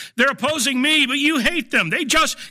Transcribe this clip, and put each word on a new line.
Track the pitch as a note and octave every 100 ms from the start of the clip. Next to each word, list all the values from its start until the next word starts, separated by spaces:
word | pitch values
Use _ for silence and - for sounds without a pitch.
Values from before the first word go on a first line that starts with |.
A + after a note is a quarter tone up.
| - -
They're | C4+
opposing | F3+ C#4 D#4 B3 B3+
me, | D4 D#4 B3+
but | C#4
you | D4 D4+
hate | B3+ E4+ -
them. | A3+ E3
They | C4+
just | C#4+ D#4+ D4+ - -